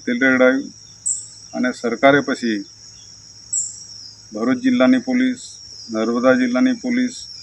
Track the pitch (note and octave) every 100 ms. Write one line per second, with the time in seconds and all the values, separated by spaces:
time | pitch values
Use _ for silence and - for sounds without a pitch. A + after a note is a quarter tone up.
0 | - A#2+ C3 C3 B2+ C3+ - - - -
1 | - - - - - A#2 B2 A#2+ A#2+ A2+
2 | C#3 C#3+ C3+ B2 A#2+ G#2+ G2 - - -
3 | - - - - - - - - - -
4 | - - - G#2+ A#2 B2+ B2+ B2 B2+ B2+
5 | A2+ B2 B2+ B2 - - - - - A2
6 | A2+ A#2+ B2+ B2+ B2+ B2 C3 A#2 B2+ B2
7 | B2 - - -